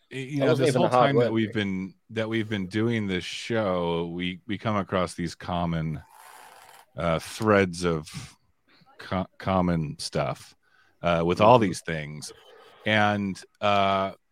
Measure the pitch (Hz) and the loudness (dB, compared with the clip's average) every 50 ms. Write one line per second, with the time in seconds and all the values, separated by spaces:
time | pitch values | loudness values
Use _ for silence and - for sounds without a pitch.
0 | _ _ - 131 135 127 151 139 135 131 127 127 - 147 127 123 - - 123 127 | _ _ -10 -10 -8 -6 -2 0 2 2 2 4 2 2 2 2 2 4 4 4
1 | 120 117 139 120 120 113 110 113 110 101 107 110 101 98 95 92 95 95 - _ | 4 4 4 2 2 2 2 0 0 0 -2 -2 -2 -2 -2 -4 -6 -8 -12 _
2 | _ _ 113 107 110 110 113 113 104 107 113 101 92 87 101 107 110 120 117 113 | _ _ -6 -6 -4 -2 -2 -4 -2 -2 -4 -4 -4 -2 -2 0 0 0 0 -2
3 | 104 98 92 90 85 - - - - - 117 113 107 95 90 90 87 85 85 85 | -2 -2 -2 -4 -4 -6 -10 -12 -6 -2 -2 0 0 0 0 0 0 0 -2 -2
4 | 85 85 85 87 90 90 92 85 _ - 101 95 - 113 107 101 92 - 101 92 | -4 -4 -6 -6 -6 -6 -6 -8 _ -8 -8 -4 -4 -2 -2 -2 -2 -2 -2 -2
5 | 90 82 - - 87 80 - - - - 90 87 87 85 82 82 80 80 76 71 | -2 -2 -4 -6 -6 -8 -8 -10 -8 -4 -2 -2 -2 -2 -2 -2 -2 -4 -6 -8
6 | - - - - - - - - - - - - - - - - - _ _ - | -10 -16 -20 -20 -20 -20 -20 -20 -20 -20 -20 -20 -20 -20 -20 -20 -20 _ _ -6
7 | 82 85 80 80 - - - - 113 107 104 98 98 90 85 87 90 87 82 78 | -2 -2 -2 -2 -4 -8 -10 -2 2 4 6 6 4 2 0 -2 -2 -2 -2 -2
8 | 78 - - - - - - _ _ _ _ _ _ _ _ _ _ _ - - | -6 -10 -14 -16 -16 -16 -20 _ _ _ _ _ _ _ _ _ _ _ -20 -20
9 | - - 98 92 92 - _ - - 98 95 92 90 87 87 82 78 71 73 - | -12 -6 -6 -6 -6 -6 _ -10 -4 0 2 2 2 2 0 0 -2 -4 -8 -10
10 | - - - 80 71 64 - - - - - _ _ _ _ _ _ _ _ _ | -12 -6 -4 -4 -4 -4 -6 -8 -14 -20 -20 _ _ _ _ _ _ _ _ _
11 | - 85 85 82 85 85 85 85 107 110 123 123 110 92 85 - - - 82 78 | -2 0 0 2 2 0 2 6 8 8 10 8 8 2 -2 -4 -6 -6 -6 -6
12 | 76 73 76 76 73 - - - - - - - - - - - - 107 107 107 | -6 -8 -12 -14 -14 -16 -18 -20 -20 -20 -20 -20 -20 -20 -20 -8 -2 0 2 4
13 | 104 104 104 104 101 98 90 - - _ _ _ 104 104 101 101 98 98 98 95 | 4 2 2 0 -2 -4 -6 -8 -12 _ _ _ 0 2 2 2 2 2 2 0
14 | 95 95 95 - _ _ | -2 -4 -6 -12 _ _